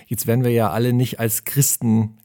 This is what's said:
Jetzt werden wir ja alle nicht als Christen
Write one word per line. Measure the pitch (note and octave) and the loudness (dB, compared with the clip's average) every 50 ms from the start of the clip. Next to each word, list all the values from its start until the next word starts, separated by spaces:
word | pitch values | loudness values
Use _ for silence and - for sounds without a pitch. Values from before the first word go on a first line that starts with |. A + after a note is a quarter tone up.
| - | -12
Jetzt | - A#2 G#2+ - A#2 | -10 -8 -6 -2 0
werden | A2+ B2 B2+ | 0 0 2
wir | B2 | 2
ja | A#2+ A#2 A2+ G2+ | 2 2 2 0
alle | - A2+ A#2 B2 B2 | 0 0 0 2 2
nicht | B2 B2+ A#2+ - - | 0 0 -2 -2 -2
als | A#2 A2+ - - - | -2 -2 -2 -4 -6
Christen | - - C#3+ C#3 - - - B2+ A#2 A2 A2 A2 A2 - _ _ | -4 0 0 0 0 0 -2 0 2 2 2 0 -2 -6 _ _